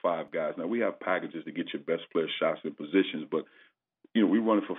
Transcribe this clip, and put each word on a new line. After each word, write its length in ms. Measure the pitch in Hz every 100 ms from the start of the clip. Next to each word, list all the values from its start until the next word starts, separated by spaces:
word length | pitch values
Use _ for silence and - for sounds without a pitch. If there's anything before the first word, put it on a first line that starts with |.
five 280 | 87 82 78
guys. 260 | 82 76 -
Now, 120 | 82
we 100 | 117
have 200 | 104 -
packages 440 | - 90 82 80 76
to 40 |
get 220 | 82 82
your 100 | 76
best 260 | 76 82 -
player 160 | 85 78 -
shots 220 | 80 80
and 140 | 78 73
positions, 500 | 76 92 95 78 76
but, 160 | 78 - _ _ _ _ _ _
you 80 | 113
know, 60 | 98
we 100 | 101
run 200 | 110 104
it 80 |
for 80 | 98